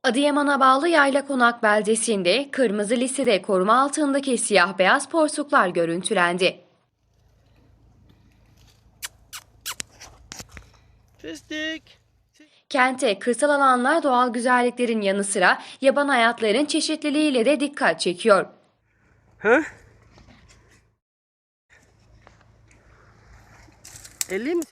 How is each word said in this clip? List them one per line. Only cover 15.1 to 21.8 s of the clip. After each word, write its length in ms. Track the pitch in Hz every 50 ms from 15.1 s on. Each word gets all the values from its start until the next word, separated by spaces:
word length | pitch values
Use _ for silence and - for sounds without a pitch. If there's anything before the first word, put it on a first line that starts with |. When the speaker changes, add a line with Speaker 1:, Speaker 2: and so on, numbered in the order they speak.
| 190 202 196
Speaker 1:
sıra 340 | 196 - 208 175 190 254 - - - - _
yaban 280 | 262 269 262 285 285 285
hayatların 560 | 277 240 226 226 233 - 226 214 202 254 302
çeşitliliğiyle 800 | 294 - 311 294 - 311 311 - 302 269 302 311 302 262 254 220
de 160 | 254 302 233
dikkat 400 | 285 285 285 - 262 190 165 165
çekiyor. 460 | - 185 175 175 - 185 202 180 156 - - _ _ _ _ _ _ _ _ _ _ _ _ _ _ _ _ _
Speaker 2:
Ha? 220 | - 208 240 311 - - - - - _ _ _ _ _ _ - - - - _ _ _ - _ _ _ _ _ _ _ _ _ _ _ _ _ _ _ _ _ _ _ _ _ _ _ _ _